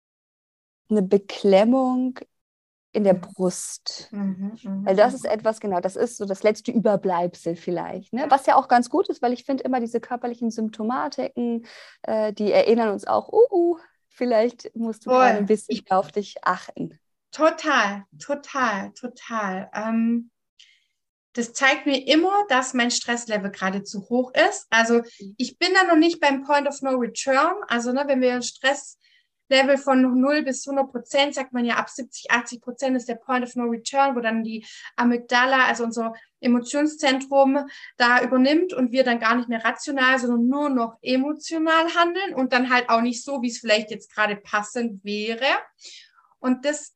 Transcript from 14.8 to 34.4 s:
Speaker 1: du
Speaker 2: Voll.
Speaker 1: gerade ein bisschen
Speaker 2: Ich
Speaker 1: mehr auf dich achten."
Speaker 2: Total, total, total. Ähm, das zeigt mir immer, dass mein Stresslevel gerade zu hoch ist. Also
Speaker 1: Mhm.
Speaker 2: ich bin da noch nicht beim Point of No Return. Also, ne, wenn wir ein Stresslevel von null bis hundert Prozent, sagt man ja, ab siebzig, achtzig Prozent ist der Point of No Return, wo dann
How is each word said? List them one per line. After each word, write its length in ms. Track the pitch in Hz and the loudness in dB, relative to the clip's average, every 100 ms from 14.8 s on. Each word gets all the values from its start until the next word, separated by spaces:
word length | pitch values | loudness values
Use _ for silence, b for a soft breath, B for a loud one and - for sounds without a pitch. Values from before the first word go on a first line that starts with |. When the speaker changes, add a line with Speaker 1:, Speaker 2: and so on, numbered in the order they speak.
| 226 220 - | -8 -6 0
Speaker 1:
du 40 | |
Speaker 2:
Voll. 160 | 254 254 | 4 4
Speaker 1:
gerade 120 | 214 | 4
ein 80 | 202 | 2
bisschen 280 | 214 - 233 | 0 0 -6
Speaker 2:
Ich 140 | - | 0
Speaker 1:
mehr 100 | 190 | 0
auf 120 | 196 | 0
dich 320 | - 202 - - | -4 -8 -4 -2
achten." 520 | 180 - - 165 - _ _ _ | -2 -4 -12 -12 -12 _ _ _
Speaker 2:
Total, 760 | - 311 330 311 269 208 202 196 147 | 0 2 2 0 2 2 -2 -12 -16
total, 720 | - 285 277 277 247 202 202 | -8 -8 -6 -4 -2 -2 -6
total. 760 | - 247 - - 226 202 185 - | -12 -16 -14 -10 -6 -6 -6 -8
Ähm, 560 | - 220 226 226 233 233 _ _ _ b b b b _ _ _ - | -8 -4 0 0 -2 -4 _ _ _ b b b b _ _ _ -8
das 180 | 233 | -8
zeigt 340 | - 269 294 294 | 0 2 2 0
mir 180 | 269 262 | -2 2
immer, 380 | 311 359 403 415 | 2 4 0 2
dass 280 | 254 269 254 | 0 0 -2
mein 160 | 240 | -2
Stresslevel 580 | 240 - 240 226 208 196 | -2 -4 -6 -4 -4 -6
gerade 340 | 196 190 196 | -6 -4 -4
zu 240 | 196 202 - | -8 -12 -4
hoch 220 | 240 254 - | -2 -2 2
ist. 320 | 359 415 - | 0 0 0
Also 320 | 226 226 233 233 B | 2 4 2 0 B
Speaker 1:
Mhm. 160 | 196 202 | -16 -8
Speaker 2:
ich 200 | 247 - | -8 -2
bin 120 | 359 | 0
da 140 | 381 370 | 2 4
noch 80 | 320 | 6
nicht 240 | 330 339 | 6 4
beim 240 | 285 269 | 0 0
Point 240 | 277 285 277 | 0 2 0
of 140 | 285 | -4
No 80 | 269 | -2
Return. 640 | 254 233 - - 262 311 403 - | -2 -2 -4 0 2 2 -2 -4
Also, 240 | 240 233 | -4 -2
ne, 120 | 247 285 | -2 0
wenn 160 | 262 | 2
wir 140 | 254 247 | 2 0
ein 80 | |
Stresslevel 1300 | 240 - 262 285 - - _ _ _ _ - 262 269 277 | -6 -4 -2 -2 -6 -20 _ _ _ _ 0 2 4 2
von 420 | 277 262 254 247 | 4 4 4 4
null 220 | 269 294 | 2 2
bis 200 | 294 262 - | 0 -6 -4
hundert 240 | 277 269 | -4 -4
Prozent, 420 | 240 233 277 285 | -6 -4 0 0
sagt 180 | 285 269 | -2 -6
man 140 | 247 240 | -4 -2
ja, 120 | 220 | -2
ab 120 | 220 | -4
siebzig, 400 | - 240 - - | -8 -14 -12 -2
achtzig 320 | 240 240 240 | -2 -2 -14
Prozent 340 | - 240 262 254 | -14 -6 -2 -2
ist 140 | 240 | -4
der 60 | 233 | -10
Point 280 | - 254 | -4 -4
of 120 | 240 247 | -4 -4
No 80 | |
Return, 520 | 240 233 233 277 277 247 | -4 -4 -4 0 2 0
wo 40 | |
dann 240 | 226 226 | -2 -2